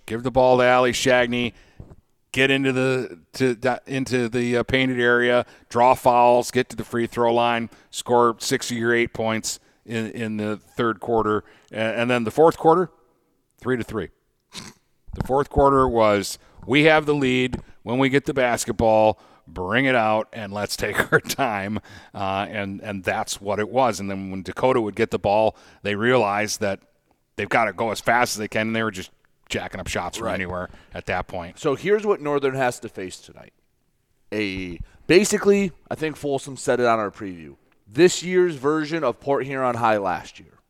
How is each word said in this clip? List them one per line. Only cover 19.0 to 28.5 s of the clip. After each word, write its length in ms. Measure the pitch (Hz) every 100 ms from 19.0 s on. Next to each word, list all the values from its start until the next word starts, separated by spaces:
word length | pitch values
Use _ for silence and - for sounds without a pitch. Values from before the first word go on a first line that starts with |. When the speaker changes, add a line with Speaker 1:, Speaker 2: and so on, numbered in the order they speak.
| 110 - - _
Speaker 1:
bring 420 | - 85 92 117 135
it 100 | 123
out, 320 | 110 110 -
and 200 | 117 101
let's 240 | 104 98 -
take 360 | 107 95 -
<laughs> 0 |
our 60 | 151
time." 600 | - - 131 101 98 104 - - -
Uh, 320 | 101 95 98 98
and, 320 | 104 98 98
and 220 | 107 98
that's 380 | 101 101 101 -
what 180 | 101 98
it 100 | 104
was. 300 | 123 123 101
And 100 | 98
then 220 | 95 95
when 140 | 95
Dakota 360 | 92 - 131 127
would 140 | 104
get 160 | 95 110
the 80 | 107
ball, 380 | 104 104 110 - - _
they 140 | 101 101
realized 640 | 117 127 101 104 107 -
that 180 | 101 98 _ _ _ _ _
they've 140 | - 101
gotta 240 | 123 110
go 180 | 92 117
as 80 | 98
fast 380 | 120 120 120 104
as 20 |
they 80 |
can, 220 | 104